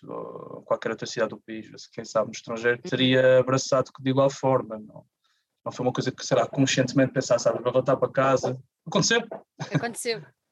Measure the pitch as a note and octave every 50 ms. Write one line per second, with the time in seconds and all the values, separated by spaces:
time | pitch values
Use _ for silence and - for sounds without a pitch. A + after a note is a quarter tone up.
0 | - - A#1 A#1 A1+ A1+ - - - - - - - - A2+ - - A#2 A2+ -
1 | B2 A2+ - A#2+ A2 G#2+ A2+ G#2+ _ - A2+ A2 A2 A2+ - - - - - -
2 | A2+ - - A2 G#2+ A#2+ A2 - - A#2+ A#2 A2+ A#2 A#2+ A#2+ A#2 - F3+ - B2+
3 | C3 B2+ C3 C3 B2+ B2+ C3 C3 B2+ B2+ C3 C3+ - - C#3 C3 B2+ - - -
4 | C3 C3 C3 C#3 C#3 C#3 C3+ - - C3+ C3+ B2 A2+ A2 A2 G#2+ G#2+ G#2+ - -
5 | - _ _ _ _ _ _ _ _ _ _ _ - - - - B2 B2 B2 -
6 | - C3+ - - - - C#3 - - - - C#3+ C3+ C3 - C#3 B2+ B2 - C#3
7 | C3 A#2+ - C3 B2+ - B2 A#2 - A#2+ A#2 A#2+ A#2 B2 A#2+ C3 B2 C3+ C3 B2+
8 | B2+ B2 - C3+ C3 C3+ C3+ B2+ - C#3 B2+ B2+ - _ _ _ - E3 - G3
9 | D#3+ - A#3 A#3+ A#3 - - - - _ _ - D#3+ - G#3 - - A#3+ A3 -
10 | - A#3+ A3+ F#3 D3 - _ _ _ _